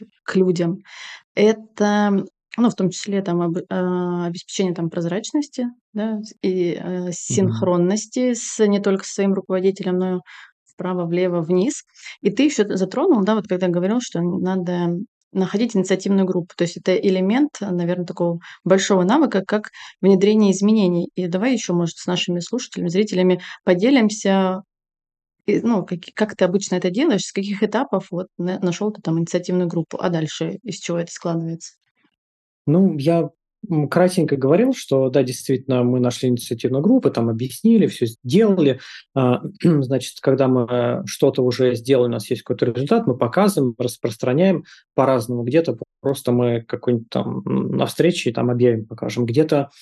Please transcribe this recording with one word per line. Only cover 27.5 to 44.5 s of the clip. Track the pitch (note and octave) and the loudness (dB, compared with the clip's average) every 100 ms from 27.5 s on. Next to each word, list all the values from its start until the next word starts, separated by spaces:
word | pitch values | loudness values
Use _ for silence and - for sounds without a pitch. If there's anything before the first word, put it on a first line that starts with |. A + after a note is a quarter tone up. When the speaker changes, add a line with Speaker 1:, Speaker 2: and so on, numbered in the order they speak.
| G3 | -2
Speaker 1:
этапов | G#3 A3 C#4 F#3+ - | -2 -2 -2 -4 -4
вот | F3 F#3+ - | -8 -10 -6
на, | F3 F#3 | -6 -2
нашёл | F3+ E3+ G#3+ | -2 -2 -4
ты | G#3 | -6
там | - E3 | -2 -2
инициативную | E3+ F3+ F3 F3+ F3 | -2 -4 -2 -2 -2
группу, | E3+ D#3+ - | -4 -6 -4
а | F#3 | -4
дальше | E3 D#3 - E3 G3 | -2 -4 -6 -8 -8
из | A3+ E3+ | -12 -12
чего | - E3+ | -6 -6
это | E3+ | -6
складывается? | - F3 E3 E3 E3 - - _ _ _ _ _ _ _ _ - | -8 -6 -4 -4 -8 -14 -20 _ _ _ _ _ _ _ _ 0
Speaker 2:
Ну, | E3 F#3+ D3+ | 4 4 2
я, | C3+ E3+ D3+ - _ _ - | 2 2 0 -6 _ _ -4
м, | D#3 D3 | -2 0
кратенько | - F3+ F#3 D3+ C3+ | 2 2 2 0 0
говорил, | C3 E3+ B3+ | 2 4 2
что | B3+ - C3+ C3 | -2 -2 0 2
да, | C3+ | 2
действительно, | B2+ B2 - C3 C3 B2+ | 0 -2 -2 -2 0 0
мы | B2 B2+ | 2 2
нашли | B2 - C3 | 0 0 0
инициативную | A#2+ - A#2+ B2 C3 | -2 -4 -4 -2 0
группу, | F3+ C4 C#3 | 4 4 4
там | B2+ A#2 | 2 0
объяснили, | A2+ B2+ - A3 A3+ D#3+ | -2 -4 0 4 6 4
всё | - A#2 | 0 -4
сделали. | - B2 D#3+ A3 F#3 C#3+ A#2+ - - - C#3 | -4 0 4 4 4 2 2 -4 -20 -8 0
А, | B2+ B2 D3+ | 2 2 -2
<clears throat> | - | 0
значит, | F3 D3+ B2+ C3 - - | 2 4 2 -2 -4 -2
когда | - C3 C3 | 0 2 4
мы, | B2+ A#2 | 2 0
э, | B2 A#2+ B2 A#2+ | 0 0 -2 -6
что-то | - C#3 C3+ | 0 2 2
уже | B2+ A#2+ B2+ A#2+ | 0 2 2 0
сделали, | A#2 C3+ B2 | 2 2 2
у | |
нас | A#2 G#2 | -2 -4
есть | A2+ | -6
какой-то | - B2 B2 | -4 -2 -2
результат, | A#2 C#3 A3+ A3+ | -2 0 2 2
мы | - | 0
показываем, | A#2+ F3+ G3+ F3+ B2+ A2+ | 0 2 2 2 0 -2
распространяем | B2 - - A#2 B2 C3 F#3+ | -6 -4 -8 -4 -2 2 4